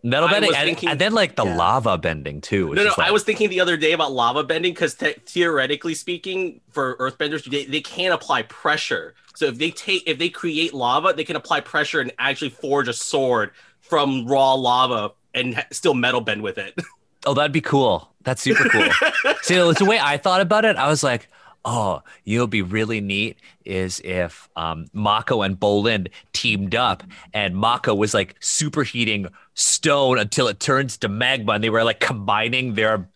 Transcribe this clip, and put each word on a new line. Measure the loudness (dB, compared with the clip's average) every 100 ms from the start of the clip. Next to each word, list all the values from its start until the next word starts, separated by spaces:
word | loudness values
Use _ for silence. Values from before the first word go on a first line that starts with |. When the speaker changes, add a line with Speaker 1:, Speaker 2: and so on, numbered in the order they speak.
Speaker 1:
Metal | 0 2 2
Speaker 2:
I |
Speaker 1:
bending | 4 2
Speaker 2:
was | 2
Speaker 1:
and, | 0
Speaker 2:
thinking | -2 -4
Speaker 1:
and | 0
then, | 2
like, | 2 0 0
the |
Speaker 3:
Yeah. | 0 2
Speaker 1:
lava | 4 4 2 0
bending | 0 -4 -8 -10
too. | -2 0 0
It's | 2
Speaker 2:
No, |
no, | 2
Speaker 1:
just | 2
Speaker 2:
I |
Speaker 1:
like | 2
Speaker 2:
was | 2
thinking | 0 0 0
the | 2
other | 2 2
day | 2
about | 2 0
lava | 2 2 2
bending | -2 0 -2
'cause | 0 -4
te-, | -2 -6 -6 -8
theoretically | 0 2 2 0 -2 -4
speaking, | -6 -8 -8 -6 -4 -6 -8 _
for | -4 -4 -2
earthbenders, | -6 -4 -6 -6
they, | -6 -6 -4
they | -6
can't | -6 -4 -2
apply | -2 0 -2
pressure. | -2 -6 -2 -2 -2 -6 -6 _ _ -4
So |
if | -4 -2
they | -6
take, | -6 -4 -4 -2
if | -4
they | -4
create | -4 -4 -2 -4
lava, | -2 0 2 0
they | -2
can | -4 -6
apply | -2 -4
pressure | -2 -4 -2 -2
and | -4 -4
actually | -4 -4 -8
forge | -8 -2 0 0
a |
sword | -4 -4 -2 2 0 -2 -8 -20 _
from | _ 0 2 -2 0
raw | 4 4
lava | 4 2 2 2 0 -4 _ _
and | -4 -4 -4
ha-, | -8
still | 0 2
metal | 2 2 0
bend | -2 -4
with | -4 -8
it. | -8 -10
<laughs> | -12 _ _ _ -2
Speaker 1:
Oh, |
that'd | 0 0
be | 0
cool. | 0 2 4 2 -4 _
That's | -6 -4
super | 0 2 4
cool. | 4
Speaker 2:
<laughs> | 2 2 2 0 -2 -2
Speaker 1:
See, | 0
it's | 4 4 4
the |
way | 4 4
I | 2 0
thought | 2 2
about | 4 4
it. | 4 2
I | 2
was | 2
like, | 2 0 -6 _ -20 _ -4
"Oh, | 0 0 -2 -8 -16
you | -2 0
know, |
what'd | 2
be | 0
really | 0 -2 -2 -4
neat | -4 -2 -4 -6 -20 _ -8
is | -4 -4 -6
if, | -6 -4 -4 -6 -14 -8
um, | -6 -6 -10
Mako | -2 2 2 0 0
and | 0 0
Bolin | 2 2 2 0 -4 -12 _
teamed | -6 -4 -2 -2
up | 0 0 -2 -8 -20 -8
and | -4 -2
Mako | 0 0 2 0
was, | 0 2
like, | 0 -2 -6
superheating | -4 -2 -2 -2 -4 -2 -2 -2 -6 -12 _
stone | -4 -2 0 2 4 4 2
until | 0 0 0
it | 0
turns | 0 0 0 -4
to | -6
magma, | -2 0 0 0
and | 0
they | 2
were, | 2
like, | 2 0
combining | -2 -2 -2 0 0 -2 -2
their | 0 2 0 -4